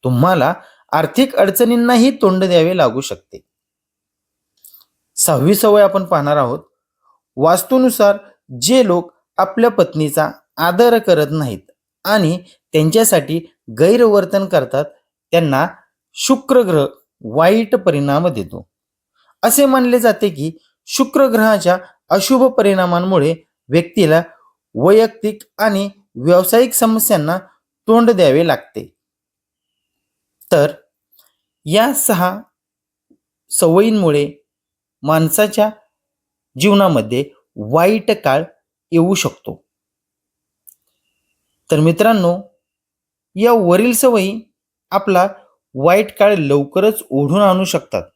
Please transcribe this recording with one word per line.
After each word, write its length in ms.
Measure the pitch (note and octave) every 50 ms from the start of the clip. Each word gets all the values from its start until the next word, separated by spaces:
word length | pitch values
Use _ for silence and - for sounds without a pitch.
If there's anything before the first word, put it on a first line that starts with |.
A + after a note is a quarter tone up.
| _
तुम्हाला 500 | B2+ B2+ A#2+ D3 F3+ F#3+ E3+ B2 D3 F3+ - - _ _ _ _ _
आर्थिक 440 | - D#3 D#3+ D3+ - - C4+ C4 -
अडचणींनाही 760 | - G3 G3 F#3+ - A#3+ A3+ A#3+ A#3+ A#3 A#3+ B3 A#3 A#3 C4
तोंड 320 | B3+ - - F#3+ F#3 F#3 F#3+
द्यावे 340 | F#3 F3+ E3+ D#3+ E3+ F#3 F3+
लागू 240 | D3+ B2 A2 C3
शकते. 420 | C3+ - - F2+ _ _ - - _ _ _ _ _ _ _ _ _ _ _ _ _ _ _ _ _ _ _ _ _ _ _ _ _ - _ _ _ _ _ _ _ _ _
सहावी 400 | - - - D#3 C3 C3 E3 G3+
सवय 260 | G3 - G#3+ G#3 G#3
आपण 220 | G3+ F#3+ G3 G3 F#3+
पाहणार 340 | E3 F#3 D#3 C#3+ C#3+ D3 D3
आहोत, 220 | C3+ A#2+ B2+ D3+ - _ _ _ _ _ _ _ _ _ _ _ _ _ _
वास्तूनुसार 800 | C3 C#3 D#3+ F3 F3+ - - C4 C4 B3+ B3+ B3 - G#3+ G3+ G3+ G#3 - - _ _ _ _ C3 B2
जे 240 | A#2 F3+ B3 C4 A#3+
लोक 280 | G3+ F3 F3 E3+ - _ _ _ _ _ -
आपल्या 320 | F#3+ F#3+ - - A3+ A#3
पत्नीचा 640 | G3+ - F3 - - D#3 D#3 D3 C#3+ D#3+ D3+ D#3 - _ _ _ _ -
आदर 400 | D#3+ E3+ F3+ F3+ A#3+ A#3+ A#3+ A3+
करत 300 | A3 - F3+ D3+ D3+ C3+
नाहीत 280 | D3+ D#3+ D3 B2+ G#2+ F#2 _ _ _ _ _ _ _ _ _
आणि 360 | F#3 G#3 G#3+ F#3 D#3 E3+ F3+ - _ _ _ _ _
त्यांच्यासाठी 680 | - D#3+ D#3 D#3+ D#3 A3 A3+ A3 G#3 E3 C#3+ C3+ D#3 E3 E3 - _ _ _ - A2+ A2
गैरवर्तन 680 | D3+ F3 A3 B3 A#3+ A3 G#3 G3+ F#3 F3+ G3 G3 G3
करतात, 400 | F#3+ F#3 D#3 C3 A#2+ - C3+ D3 - _ _ _ _ _ _ _ _
त्यांना 360 | - E3+ E3+ D3+ C3+ C3 D#3 F#3 - _ _ _ _ _ _ _ _
शुक्र 480 | - - - C4+ C4 - - C4+ B3+
ग्रह 240 | A#3 F#3 E3+ D3+ C#3 - - _ _ _ _ _ -
वाईट 520 | A2 A2 C#3+ E3 F3+ G3+ A3+ A3+ G#3 -
परिणाम 520 | G3+ F#3+ G3 D3 C#3+ C#3+ C#3+ C#3 D3 E3 F3
देतो. 420 | D3 A2+ F#2+ D#2+ - - - _ _ _ _ _ _ _ _ _ _ _ _ _ _ _ -
असे 220 | A3+ A3+ - C#4+
मानले 340 | C4+ C4 C4+ B3 B3 A#3+ B3
जाते 300 | A3+ A#3 G#3 G#3 A3 G3+
की 220 | E3 C#3 C#3 D#3+ E3 _ _ _ _ _ _
शुक्र 400 | - - - C4 C4 - D4+ C#4
ग्रहाच्या 520 | C4 A3+ A3+ A3 A3 G#3+ G3 E3 F3 F3+ F3+ F3+ - _ _ _ _
अशुभ 420 | E3 G3 F#3+ - C4 B3+ C4 C4
परिणामांमुळे 840 | B3+ - G#3+ G3+ G3 F#3 F#3 F3+ F3 E3+ F3+ F#3+ F#3+ F3 C#3 D#3 E3 E3 _ _ _ _ _ _
व्यक्तीला 540 | B2 E3 E3+ E3+ _ - F#3+ D3+ D#3 E3 F3 - - _ _ _ _ _ _ _ _
वैयक्तिक 680 | G#2+ B2+ F3 G3+ A3 A3+ A3 A3 - - G#3 G#3 G#3+ - _ _ -
आणि 320 | G#3 A3 G3+ F#3+ G3 G3+ G3 _ _ _ _
व्यावसायिक 580 | A#2 B2 D#3 F3 F3 F#3 F#3 - A#3 B3+ B3 -
समस्यांना 640 | - A#3 A3+ A3 A3 A3 - G#3+ E3+ D3 D3+ E3+ F#3+ F#3+ _ _ _ _ _ _ _ _ -
तोंड 240 | A3 A#3 A#3 A3+
द्यावे 360 | A#3 F#3 F3 C#3+ C3 D3+ E3+ E3
लागते. 480 | C#3 - - _ _ A2 E2+ - _ _ _ _ _ _ _ _ _ _ _ _ _ _ _ _ _ _ _ _ _ _ _ _ _ _ _ _ _ _ _ _
तर 200 | - D#3+ C#3+ D3 D3 - _ _ _ _ _ _ _ _ _ _ _ _ _ _ _ _ _
या 280 | D#3 D#3+ G#3 A3+ C4 C4+
सहा 480 | - - - A3 E3+ F3+ F3+ F#3 G#3 A#3 _ _ _ _ _ _ _ _ _ _ _ _ _ _ _ _ _ _ _ _ _
सवयींमुळे 840 | - - - E3 E3 F#3 G#3 A3+ A3 G#3 F#3+ E3 D3 D3 C#3+ D3 C#3+ _ _ _ _ _ _ _ _ _ _ _ _ _ -
माणसाच्या 680 | C#3+ D#3 D#3+ E3 D#3+ D#3+ - G#3+ G#3 G#3 - G#3 G#3+ G#3+ _ _ _ _ _ _ _ _ _ _ _ _ _ _ _ _ B2+
जीवनामध्ये 640 | C#3+ G3+ G3+ G3+ G3 F#3 D#3+ B2 A2 A2 B2 B2 C#3+ C#3+ _ _ _ _ _
वाईट 560 | - G#2 G#2+ B2 D#3+ E3+ F#3+ G#3+ A3 - -
काळ 320 | G#3+ - - D3 C3 C#3+ E3+ - _ _ _ _ _ _ _ _
येऊ 220 | E3 E3 E3 F3+ G3
शकतो. 520 | F3 - - - _ _ - - - _ _ _ _ _ _ _ _ _ _ _ _ _ _ _ _ _ _ _ _ _ - _ _ _ _ _ _ _ _ _ _ _ _ _ _ _ _ _ _ _ _
तर 80 | E3 D3
मित्रांनो, 640 | D3+ D#3+ E3 E3 G#3+ A3 A3+ G#3 F3+ E3+ F3 F#3 G3 _ _ _ _ _ _ _ _ _ _ _ _ _ _ _ _ _ _
या 180 | F3+ G#3+ A#3 A#3+
वरील 400 | A#3 G3 E3+ F3 F#3 A3 B3 A#3+
सवयी 480 | A3 - C4 A#3+ G#3+ F#3 F#3+ G3+ A3+ - _ _ _ _ _ _ _ _ _
आपला 360 | - G3+ G3 G#3 F#3+ F3+ F3+ G3 G3 - _ _ _ _ _ _ _
वाईट 440 | C3 C3+ E3 F3+ G3+ G#3+ G#3 - -
काळ 180 | G#3 G#3 G#3
लवकरच 680 | F#3 D#3 C#3 C#3 D3 C#3+ C#3+ - F#3 F#3+ G#3+ G#3+ - - _
ओढून 320 | C3 C3+ C#3+ C#3 D#3+ G3
आणू 220 | G#3 G3 F#3 F#3 F#3+
शकतात. 400 | - - D#3+ - _ - G2 E2+ - _